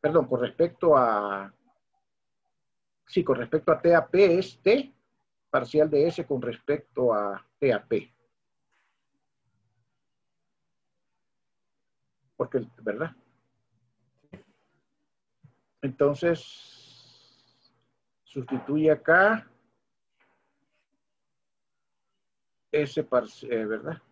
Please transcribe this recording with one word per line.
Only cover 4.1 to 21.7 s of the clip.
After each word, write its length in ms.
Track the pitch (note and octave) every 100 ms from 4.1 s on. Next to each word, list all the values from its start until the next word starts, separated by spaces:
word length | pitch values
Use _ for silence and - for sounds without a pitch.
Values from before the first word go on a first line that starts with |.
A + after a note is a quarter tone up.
| F3 G3 E3+
es 200 | F#3 -
T, 320 | - B3+ C#4 _ _ _ _ _ _
parcial 380 | C#3 B2 D3+ D#3
de 180 | D3 D#3+
S 200 | E3 E3
con 160 | C#3
respecto 720 | A#2+ A#2 - D3 - - B2+
a 280 | G#2+ G2+ G2 _ _
T 140 | C#3
a 100 | G#2+
P. 300 | - G#2+ - _ _ _ _ _ _ _ _ _ _ _ _ _ _ _ _ _ _ _ _ _ _ _ _ _ _ _ _ _ _ _ _ _ _ _ _ _ _ _ _ _ _ _
Porque, 300 | - C3 A2+ _
¿verdad? 340 | A2+ G#2 E3 - _ _ _ _ _ _ _ _ _ _ D3 F#3+ _ _ _ _ _ _ _ _ _ _ _ _ _ _
Entonces, 640 | C#3 B2+ C#3+ C#3+ E3+ E3 - - - - - - - _ _ _ _ _ _ _ _ _ _ _
sustituye 680 | _ C#3+ B2 C3 - D3+ D#3
acá 580 | D3+ - E3+ G3+ A3 - _ _ _ _ _ _ _ _ _ _ _ _ _ _ _ _ _ _ _ _ _ _